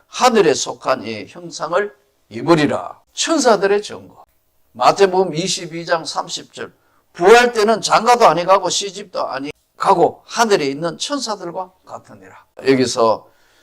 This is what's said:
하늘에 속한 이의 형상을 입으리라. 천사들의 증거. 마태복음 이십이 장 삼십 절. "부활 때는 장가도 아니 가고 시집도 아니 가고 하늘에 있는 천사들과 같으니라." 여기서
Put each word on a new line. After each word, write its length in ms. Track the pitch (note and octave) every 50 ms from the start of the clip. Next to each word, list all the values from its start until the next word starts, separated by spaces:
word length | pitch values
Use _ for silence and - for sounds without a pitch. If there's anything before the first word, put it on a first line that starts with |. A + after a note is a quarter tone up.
| _ _
하늘에 440 | - - A3+ B3+ A3+ A3 F3 D3+
속한 520 | B2+ - - - B2 B2+ - D3 C3 B2 G2
이의 220 | A2+ A2 G#2 F#2+
형상을 680 | - - F3 F3 E3+ - - E3 D#3+ F3 G3 G3+ G3+ - _ _ _ _ _ _ _
입으리라. 720 | G#2+ A2+ B2 D3+ E3+ D#3 D3 - A2+ F#2 F2+ - - _ _ _ _
천사들의 680 | - - D4+ E4 D4 A#3+ A#3+ G#3 F3+ F#3+ G3 G3+ G#3
증거. 420 | G3+ - A2+ F#2 G2 F#2 _ - - _ _ _ _ _ _ _ _ _
마태복음 600 | _ A2+ B2 D3 D#3+ F#3+ G3 F#3 F3+ F#3 F#3+ F3 D3
이십이 520 | D#3+ F#3+ F#3 - F#3+ F3 D#3 E3 E3+ E3
장 180 | F3 F3 E3 D3+
삼십 480 | - - F3+ D#3+ E3 - D#3+ C3 -
절. 220 | - - A2+ - _ _ _ _ _ _ _ _ _
"부활 380 | - F3 G3 A#3 A#3+ A#3+ A#3+
때는 280 | A#3+ A3+ G#3 A3 A3+ F#3+
장가도 460 | E3+ - D#3 F3 G#3+ A#3+ B3 A3+ A3+
아니 180 | F3 D3+ E3+ F3
가고 240 | F#3 F#3+ G3+ F3+ E3+
시집도 580 | - - G3+ G3+ E3+ G3+ - F3+ - F3+ C#3
아니 240 | - B2+ C3+ C#3 D3+ - _ _ _ _ -
가고 440 | - G3 G3 E3+ D#3 - - - _
하늘에 400 | - - A3+ A#3+ A3 G3+ E3 D3
있는 320 | C3+ C#3 C#3+ E3 E3+ D#3 -
천사들과 760 | - - C#4+ C#4 A#3+ A3+ G#3 F#3+ F3+ E3+ E3 F#3 F#3 F#3 _ _ _
같으니라." 580 | - B2 A2+ - - A#2 G2+ F#2+ F#2+ - - _ _ _ -
여기서 680 | - B2+ C3+ B2+ B2+ A2 - B2 A2+ A2 G2+ F#2 - _ _ _ _ _ _ _